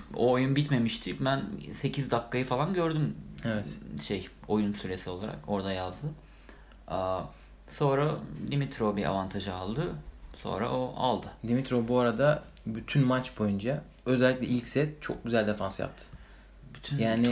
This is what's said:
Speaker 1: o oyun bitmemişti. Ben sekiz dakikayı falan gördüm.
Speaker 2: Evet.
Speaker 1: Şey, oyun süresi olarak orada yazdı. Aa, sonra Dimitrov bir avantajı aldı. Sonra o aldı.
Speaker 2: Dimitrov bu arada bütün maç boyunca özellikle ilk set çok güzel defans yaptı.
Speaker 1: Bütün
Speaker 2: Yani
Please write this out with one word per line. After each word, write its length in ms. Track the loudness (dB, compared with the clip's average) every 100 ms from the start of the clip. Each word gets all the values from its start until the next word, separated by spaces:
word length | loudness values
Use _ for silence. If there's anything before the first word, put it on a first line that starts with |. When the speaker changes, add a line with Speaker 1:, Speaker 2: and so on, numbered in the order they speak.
| -8 2
Speaker 1:
o 140 | 4
oyun 240 | 6 4 4
bitmemişti. 680 | 4 4 2 0 -6 -2
Ben 180 | 0 0 -2 -8 -10
sekiz 360 | -4 -4 -2 0
dakikayı 340 | 0 0 -2
falan 280 | 0 2 2
gördüm. 420 | 2 0 2 0 -2 -10 -6
Speaker 2:
Evet. 220 | -2 -2 -4 -10 -10 -8
Speaker 1:
Şey, 260 | -4 -4 -6 -12 0
oyun 240 | 2 2
süresi 380 | -2 -6 -6 -6
olarak 280 | -6 -6 -8 -4
orada 260 | -2 0
yazdı. 340 | -2 -4 -6 -8 -10 -16 -20 -20 -20 -20 -18 -6
Aa, 320 | -2 -2 -2 -6 -12 -20 -20 -12
sonra 440 | 0 2 4 2 -2 -6 -8 -4
Dimitrov 460 | -2 -2 0 0 2
bir 80 |
avantajı 500 | 0 0 -2 -4 -4
aldı. 300 | -4 -4 -4 -4 -6 -10 -16 -16 -10
Sonra 280 | -6 -2 -2
o 240 | -2 -4 0
aldı. 300 | 2 2 -2 -8 0
Speaker 2:
Dimitrov 400 | 0 2 2 4
bu 100 | 4
arada 440 | 4 6 4 4 0 -10 -6
bütün 400 | -6 2 4 6
maç 320 | 4 0 0
boyunca 440 | 0 2 0 -2 -6 -6 0
özellikle 400 | 6 6 4 0
ilk 220 | 0 0
set 340 | 0 0 -2
çok 220 | -8 -6
güzel 220 | 0 2 2
defans 340 | 0 -2 -2
yaptı. 240 | -4 -8 -18 -18 -20 -20 -20 -20 -20
Speaker 1:
Bütün 240 | -14 -4 0
Speaker 2:
Yani 280 | 2 4 4